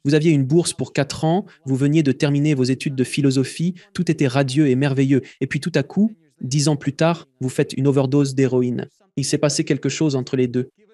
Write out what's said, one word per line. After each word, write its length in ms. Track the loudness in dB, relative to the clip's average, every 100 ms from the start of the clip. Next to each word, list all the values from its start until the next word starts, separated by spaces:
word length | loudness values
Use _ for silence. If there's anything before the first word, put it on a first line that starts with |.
Vous 100 | 0
aviez 180 | 2 4
une 120 | 2
bourse 280 | 2 2 0
pour 200 | -4 -6
quatre 320 | -4 -4 -2
ans, 220 | -2 0 -4 -10
vous 120 | -4 0
veniez 260 | 2 2
de 100 | 2
terminer 420 | 0 0 2 2
vos 100 | 2
études 320 | 0 -2 -4 -2
de 80 |
philosophie, 720 | -2 0 0 2 -2 -4 -4 -6 -8
tout 160 | -4 -2
était 160 | 0 0
radieux 420 | 2 0 2 2
et 60 |
merveilleux. 480 | 2 0 0 2 2 0 -6
Et 60 | -6
puis 140 | -4
tout 120 | -2
à 80 | -2
coup, 300 | -2 0 0 -2 _ _
dix 260 | -4 0 0
ans 80 | 0
plus 180 | -2
tard, 340 | 0 0 0 -8 -8
vous 80 | -4
faites 240 | -2 -2
une 140 | 0 0
overdose 480 | 2 2 2 2
d'héroïne. 540 | 0 0 2 0 -2 -8 _ _ -8
Il 80 |
s'est 140 | -2 0
passé 260 | 0 0
quelque 240 | -2 -2 -4
chose 280 | -2 0 -2
entre 200 | -2 -2
les 120 | 0
deux. 200 | -2 -6 _ _